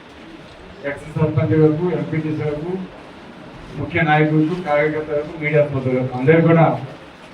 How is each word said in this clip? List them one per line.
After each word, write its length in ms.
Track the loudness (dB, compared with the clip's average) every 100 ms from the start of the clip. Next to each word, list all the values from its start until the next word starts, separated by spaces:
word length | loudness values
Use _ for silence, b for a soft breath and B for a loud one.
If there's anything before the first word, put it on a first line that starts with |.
| -20 -20 -20 -20 -20 -20 -20 -12 -10
ఎక్స్ 180 | -10 -8
సర్పంచ్ 400 | -2 0 0 2 4
వరకు, 220 | 4 4 -2 -2
ఎంపీటీసీ 440 | -4 -4 -4 -4 -4
వరకు, 240 | -6 -6 -8 -10 -16 -20 -20 -20 -20 -20 -20 -16 -10
ముఖ్య 240 | -6 -2 2
నాయకులకు, 460 | 2 4 2 0 -2 0
కార్యకర్తలకు, 640 | 0 0 -2 -4 -4 -4 -8
మీడియా 200 | 0 2 2
సోదరులకు 440 | 0 -2 -2 -2 -2
అందరికీ 260 | 4 4 6
కూడా 180 | 6 4 2 -6 -14 -20 -20 -20